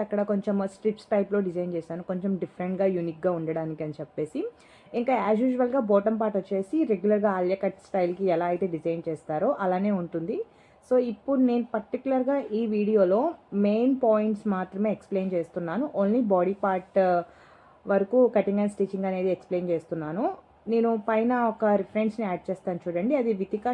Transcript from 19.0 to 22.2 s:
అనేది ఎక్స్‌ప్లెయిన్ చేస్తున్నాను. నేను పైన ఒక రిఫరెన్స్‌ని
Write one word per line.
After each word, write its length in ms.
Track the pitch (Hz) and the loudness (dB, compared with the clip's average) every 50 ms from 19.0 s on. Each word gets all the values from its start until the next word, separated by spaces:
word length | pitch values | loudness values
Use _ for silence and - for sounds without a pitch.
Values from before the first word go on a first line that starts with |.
| 196 190 | -4 -2
అనేది 220 | 190 185 185 190 180 | -2 -2 0 0 -2
ఎక్స్‌ప్లెయిన్ 340 | 175 - - 185 180 180 175 170 | -2 -4 -4 -4 -4 -2 0 -2
చేస్తున్నాను. 520 | 160 160 - 175 165 156 151 160 190 262 370 381 - - _ _ _ _ 208 226 | -2 -2 -4 -8 -6 -6 -6 -4 -2 -2 -4 -4 -6 -12 _ _ _ _ -2 0
నేను 180 | 233 226 233 226 220 208 - | 2 2 2 0 0 -2 0
పైన 240 | 220 220 226 240 254 247 240 226 214 | 0 0 2 2 0 0 0 -2 0
ఒక 200 | - 226 208 208 196 | 0 2 2 2 2
రిఫరెన్స్‌ని 460 | 190 - - 214 220 220 214 - | 0 -2 -2 -2 -2 -2 -2 -4